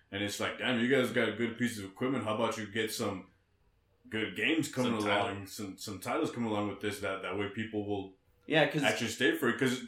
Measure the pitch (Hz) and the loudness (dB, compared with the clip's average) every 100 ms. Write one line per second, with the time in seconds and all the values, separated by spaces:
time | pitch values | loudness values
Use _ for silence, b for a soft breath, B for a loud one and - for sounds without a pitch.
0 | b 98 101 - 98 - 117 120 120 131 | b -4 -2 -2 -2 -2 0 2 4 4
1 | 117 123 110 104 117 113 120 104 95 - | 4 2 2 2 -2 0 -2 -2 -8 -4
2 | 127 131 107 107 113 110 101 110 110 - | -2 0 0 0 0 0 -4 -2 -2 0
3 | 104 95 - _ _ _ _ _ _ _ | -2 -4 -10 _ _ _ _ _ _ _
4 | - 110 101 90 120 160 139 131 123 113 | -6 -4 -2 0 2 2 0 0 0 2
5 | 104 101 98 98 98 - 101 92 - 95 | 2 2 2 -2 -8 -8 -8 -8 -10 -8
6 | 123 143 156 - 113 104 104 95 104 101 | -4 0 0 0 0 0 -2 -2 -4 -2
7 | 98 95 92 98 98 - 110 107 101 101 | -4 -4 -4 -2 -4 -4 -4 -2 -2 -4
8 | 95 - _ _ - 156 147 156 - - | -4 -12 _ _ 0 2 4 2 2 2
9 | 113 - 135 160 123 113 131 123 | -2 2 2 4 2 2 2 0